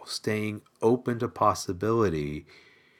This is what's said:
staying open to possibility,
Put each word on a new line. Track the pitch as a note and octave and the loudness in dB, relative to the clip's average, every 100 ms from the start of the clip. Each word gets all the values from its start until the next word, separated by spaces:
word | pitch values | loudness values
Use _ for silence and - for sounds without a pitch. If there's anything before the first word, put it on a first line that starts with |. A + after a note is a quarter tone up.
| - | -10
staying | - - G#2+ G#2+ G#2 _ - | -6 -2 -2 -2 -6 _ 0
open | A2+ B2 B2 A#2 | 4 4 2 -4
to | A#2+ | -4
possibility, | - G#2+ F#2+ - F2 G#2 A2+ G2+ D#2 D2 D2+ - - - _ _ _ | 0 0 2 -4 -4 0 2 2 2 -4 -6 -12 -20 -20 _ _ _